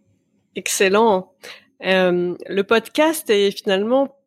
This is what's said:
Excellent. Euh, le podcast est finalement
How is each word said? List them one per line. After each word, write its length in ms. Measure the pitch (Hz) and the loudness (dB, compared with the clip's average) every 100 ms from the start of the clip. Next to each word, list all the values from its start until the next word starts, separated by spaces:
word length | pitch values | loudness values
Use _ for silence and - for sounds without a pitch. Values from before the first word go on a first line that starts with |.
| _ _ _ _ _ | _ _ _ _ _
Excellent. 800 | - - - 196 202 226 185 185 _ - - _ _ | -10 -6 0 2 4 2 2 -2 _ -20 -20 _ _
Euh, 520 | 185 190 185 180 175 175 - | -2 0 2 0 -2 -6 -8
le 140 | 190 | -4
podcast 680 | 196 226 220 - 311 311 - | 0 0 -2 0 0 0 0
est 180 | 202 202 | 2 2
finalement 680 | 196 214 190 214 262 277 _ | -2 -2 -2 0 0 0 _